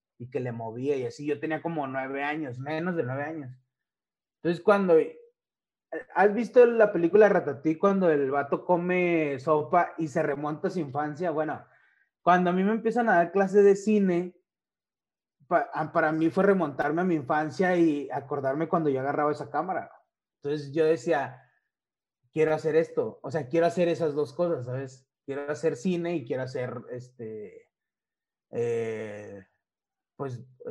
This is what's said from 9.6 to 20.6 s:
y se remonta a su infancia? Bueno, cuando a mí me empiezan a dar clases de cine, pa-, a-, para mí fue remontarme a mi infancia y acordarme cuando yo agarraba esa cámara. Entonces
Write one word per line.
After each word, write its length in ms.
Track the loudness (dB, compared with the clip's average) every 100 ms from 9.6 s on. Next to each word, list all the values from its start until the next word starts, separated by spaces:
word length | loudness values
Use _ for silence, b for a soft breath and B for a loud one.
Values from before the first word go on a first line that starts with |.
| 4 2 2 -2
y 100 | -4
se 140 | -2
remonta 460 | -2 -2 -4 -4 -4
a 20 |
su 100 | -4
infancia? 500 | -6 -4 -6 -4 -4
Bueno, 340 | -2 -4 -6 -12 b b b b _
cuando 280 | 2 4 4
a 20 |
mí 100 | 2
me 80 | 0
empiezan 360 | 0 0 0 4
a 80 | 4
dar 160 | 4
clases 320 | 2 4 6
de 120 | 6 6
cine, 580 | 4 2 4 2 -2 -10 _ _ _ _ _ _ _ _ _ _ _
pa-, 240 | 0 0
a-, 200 | -4 -2
para 200 | 2 2
mí 180 | 2 2
fue 140 | 4
remontarme 580 | 4 4 0 -2 -2 0
a 20 |
mi 100 | 2 0
infancia 600 | 0 0 0 0 2 4
y 320 | 4 2 -4
acordarme 580 | -8 -6 -4 -2 -2 0
cuando 220 | 0 2
yo 100 | 0
agarraba 320 | 0 0 0
esa 180 | -2 -4
cámara. 400 | -4 -4 -6 -8 -16 _ _ _ _
Entonces 300 | -8 -6